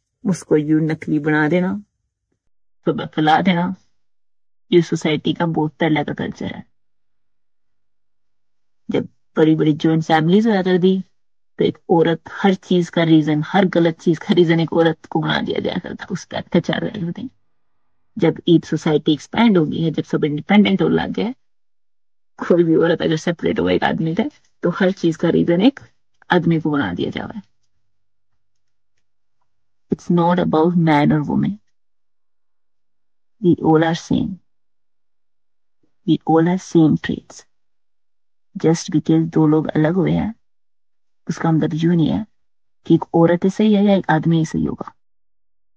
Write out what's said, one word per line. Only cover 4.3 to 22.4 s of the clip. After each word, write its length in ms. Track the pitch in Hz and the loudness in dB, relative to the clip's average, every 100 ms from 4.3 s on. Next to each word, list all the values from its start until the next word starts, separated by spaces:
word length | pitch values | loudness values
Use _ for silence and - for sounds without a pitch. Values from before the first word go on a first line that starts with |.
| _ _ _ - | _ _ _ 0
ये 100 | 175 | 0
सोसाइटी 520 | 165 165 170 151 - | 0 -2 -2 -4 -4
का 120 | - 170 | -4 -4
बहुत 280 | 165 156 | -2 -4
पहले 300 | - 165 147 | -2 -2 -2
का 100 | 151 | -4
कल्चर 420 | 147 - - - - | -8 -10 -10 -12 -12
है। 140 | - _ _ _ _ _ _ _ _ _ _ _ _ _ _ _ _ _ _ _ _ _ - | -18 _ _ _ _ _ _ _ _ _ _ _ _ _ _ _ _ _ _ _ _ _ -8
जब 180 | 202 - _ _ - | -6 -6 _ _ 0
बड़ी-बड़ी 360 | 156 160 156 | 2 4 0
joint 300 | 151 160 160 | 0 0 0
families 440 | 156 160 160 202 226 | 0 0 2 2 2
होया 160 | 196 | 0
करती, 380 | 185 180 185 190 - _ _ _ _ - | 0 2 2 0 -4 _ _ _ _ -4
तो 60 | - | -4
एक 120 | - - | -4 0
औरत 320 | 165 160 160 - | 2 2 0 -6
हर 220 | - 196 | -2 0
चीज 360 | 190 - 180 170 | 0 0 0 0
का 140 | 175 | 0
reason, 400 | 165 160 151 151 156 | 4 4 4 -2 -2
हर 200 | 190 190 | 0 2
गलत 360 | 175 170 160 | 2 0 0
चीज 160 | 185 160 | -2 -2
का 160 | - | 0
reason 260 | 175 165 165 | 2 2 2
एक 140 | 156 | 0
औरत 320 | 170 165 160 - | 0 0 -2 -6
को 140 | 165 | -6
बना 220 | 156 - | -2 -4
दिया 180 | - - | -4 -6
जाया 180 | - - | -6 -6
करता, 280 | - - - | -10 -12 -12
उस 140 | 185 - | -12 -10
पर 120 | - | -12
अत्याचार 420 | - 180 170 - | -4 -2 -2 -4
करते। 500 | 165 214 170 - 262 _ _ _ _ _ _ _ _ - | -6 -8 -8 -8 -12 _ _ _ _ _ _ _ _ -2
जब 240 | 165 - - | -2 0 2
ईद 160 | 160 | 2
सोसाइटी 500 | - 160 165 151 156 | 2 -4 -2 0 0
expand 440 | 151 - - 233 180 | -4 -2 2 4 4
हो 80 | 151 | 0
गई 180 | - | -2
है, 80 | 165 | -4
जब 120 | 156 | -4
सब 220 | - - 151 | -4 -2 -2
independent 560 | 147 - 208 196 190 | -4 2 4 4 2
होने 140 | 165 165 | 0 0
लग 140 | - | -2
गए, 260 | - 208 - _ _ _ _ _ _ _ _ _ | -4 -6 -8 _ _ _ _ _ _ _ _ _
कोई 240 | - | -6